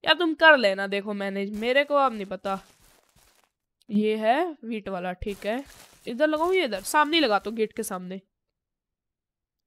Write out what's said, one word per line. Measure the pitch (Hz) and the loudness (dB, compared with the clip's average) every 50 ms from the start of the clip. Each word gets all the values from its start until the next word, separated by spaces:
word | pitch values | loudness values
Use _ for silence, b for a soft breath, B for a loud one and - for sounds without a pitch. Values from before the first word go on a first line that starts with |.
| - | 2
यार | - 320 | 0 0
तुम | 302 349 330 311 | 2 0 -2 0
कर | - 320 320 302 | 6 8 8 8
लेना | 269 226 196 190 190 196 | 8 4 0 0 0 -4
देखो | 196 202 202 196 214 208 | -4 -4 -4 -4 -6 -6
मैनेज, | 202 196 196 196 196 202 196 214 | -6 -6 -6 -4 -4 -6 -6 -6
मेरे | 208 220 240 254 277 294 | -6 -4 0 2 0 2
को | 285 285 | 2 2
अब | 285 269 262 226 | 2 2 0 -2
नहीं | 208 190 | -4 -10
पता। | 190 202 190 _ 196 190 190 - _ _ _ _ _ _ _ _ _ _ _ _ _ _ _ _ _ _ _ _ _ _ _ _ - | -10 -12 -10 _ -6 -8 -8 -10 _ _ _ _ _ _ _ _ _ _ _ _ _ _ _ _ _ _ _ _ _ _ _ _ -2
ये | 214 208 214 214 214 | -2 0 0 0 0
है | 220 220 220 247 294 359 359 302 _ - | 0 2 2 2 2 2 -2 -4 _ -10
व्हीट | 226 233 214 202 196 | -8 -8 -8 -6 -6
वाला, | 190 180 175 185 180 | -8 -6 -6 -6 -6
ठीक | _ - 214 202 - - | _ -8 -10 -10 -6 -6
है। | 202 226 254 277 - - - - - - _ _ | -6 -6 -6 -8 -12 -20 -20 -20 -20 -20 _ _
इधर | - 247 233 302 | -10 -2 0 0
लगाऊं | 311 311 302 320 359 381 | 2 2 0 0 2 2
या | 381 339 | 0 0
इधर? | 254 202 190 196 | 0 -4 -6 -8
सामने | - - 302 302 294 320 | 0 2 2 2 4 4
ही | 339 302 | 2 4
लगाता | 233 208 196 - 208 | 4 2 0 0 -4
हूँ, | 233 | -4
गेट | 220 220 208 _ | -4 -4 -4 _
के | - 220 | -8 -8
सामने, | - 202 185 180 180 185 196 _ _ _ _ _ _ _ _ _ _ _ _ _ _ _ _ _ _ _ _ _ _ _ _ _ _ _ _ _ | -6 -8 -10 -8 -10 -12 -14 _ _ _ _ _ _ _ _ _ _ _ _ _ _ _ _ _ _ _ _ _ _ _ _ _ _ _ _ _